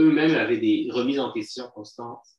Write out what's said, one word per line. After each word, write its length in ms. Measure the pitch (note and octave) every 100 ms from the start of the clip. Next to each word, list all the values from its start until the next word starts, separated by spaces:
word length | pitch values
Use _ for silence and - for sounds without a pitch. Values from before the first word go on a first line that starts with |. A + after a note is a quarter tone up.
eux-mêmes 340 | D#3+ D3 D#3+
avaient 220 | D3 A2+ A2+
des 320 | G#2+ G#2 A#2
remises 300 | A#2 B2 C#3
en 120 | B2
question 360 | A2 G#2 - B2
constantes. 540 | - G#2+ - A#2+ A#2+ _